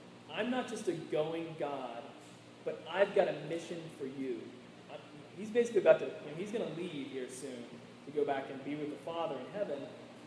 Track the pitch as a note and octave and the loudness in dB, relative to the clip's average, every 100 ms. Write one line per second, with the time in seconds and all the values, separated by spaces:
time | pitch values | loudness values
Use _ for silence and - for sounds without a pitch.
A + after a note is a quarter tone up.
0 | - - - E3 A#3 B3+ - G#3+ F#3 D#3+ | -16 -16 -6 0 2 2 0 0 0 0
1 | - D3+ D#3 E3 D#3+ D#3 C#3+ C#3 B2 A#2 | 2 2 2 0 -4 -2 -2 -2 -4 -6
2 | - - - - - - - - D3+ F3+ | -10 -14 -16 -18 -18 -6 -4 -4 0 4
3 | G3+ G3 E3 D3 D3+ E3 - E3+ D#3+ - | 6 8 6 2 -2 -4 -4 -6 -8 -6
4 | C3 C#3 C3 A2+ - - - - - D3+ | -6 -2 -2 -2 -6 -12 -16 -16 -14 -14
5 | - - - - G#3+ A#3+ A3+ G#3 D#3+ D#3 | -14 -16 -14 -8 2 4 6 10 10 10
6 | C#3+ - D3+ D#3 G3+ G#3+ D#3+ D#3 F3+ D3 | 6 -4 -6 -6 -2 -2 -2 -2 -4 -4
7 | C3 C3 B2 - C3+ B2 A#2+ A#2 - - | -4 -4 -6 -6 -8 -8 -10 -14 -16 -14
8 | - D3 C#3+ C3+ C3+ C3+ C#3 D3+ D3 C3+ | -4 2 2 2 -2 -6 -4 -4 -4 -4
9 | E3+ E3+ D#3+ C3+ B2 G3 F#3 C#3 C3+ - | -4 -2 0 -2 -4 -2 -2 -2 -6 -10
10 | - - | -14 -16